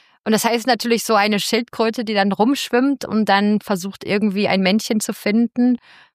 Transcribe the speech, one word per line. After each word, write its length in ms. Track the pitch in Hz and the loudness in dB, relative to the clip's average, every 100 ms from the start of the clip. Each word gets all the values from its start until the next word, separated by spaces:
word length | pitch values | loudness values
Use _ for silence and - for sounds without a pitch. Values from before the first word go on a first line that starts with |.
| _ _ | _ _
Und 100 | 220 | -2
das 120 | 214 | 0
heißt 220 | 233 233 247 | 0 0 0
natürlich 360 | 233 233 233 | 0 0 -2
so 120 | - | 2
eine 240 | 202 208 202 | 2 2 0
Schildkröte, 680 | - 233 240 - 226 233 | 0 -2 -2 -2 -2 -2
die 80 | 220 | -2
dann 180 | 202 196 | 0 2
rumschwimmt 760 | 196 226 277 - 240 277 269 | 2 2 0 0 0 0 -2
und 220 | - 220 208 | -2 -2 2
dann 320 | 196 208 208 | 2 2 0
versucht, 440 | - 190 190 - | 0 -4 -6 -10
irgendwie 440 | - 202 214 196 196 | -4 -2 0 0 0
ein 140 | 190 | 2
Männchen 380 | 185 214 - 220 | 2 0 0 -2
zu 160 | - | -4
finden. 640 | - 208 226 233 247 247 240 _ - _ | -6 -2 0 0 0 0 0 _ -20 _